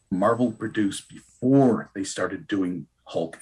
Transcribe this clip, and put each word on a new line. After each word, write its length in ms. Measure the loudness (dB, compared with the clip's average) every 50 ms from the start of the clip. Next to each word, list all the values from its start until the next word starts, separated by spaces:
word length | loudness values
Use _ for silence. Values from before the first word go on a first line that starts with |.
| _ _
Marvel 420 | -2 0 2 2 2 2 0 -2
produced 580 | -2 -4 -8 -6 -2 -2 -2 -2 -2 -6 -12 _
before 840 | -20 -20 -20 _ _ _ 2 4 6 6 6 6 4 2 -2 -8 _
they 100 | -10 -8
started 440 | -8 -4 -4 -4 -4 -4 -8 -6 -4
doing 400 | -2 -2 0 -2 -2 -6 -10 -14 _ _ _
Hulk 320 | -8 -6 -6 -6 -6 -8 -10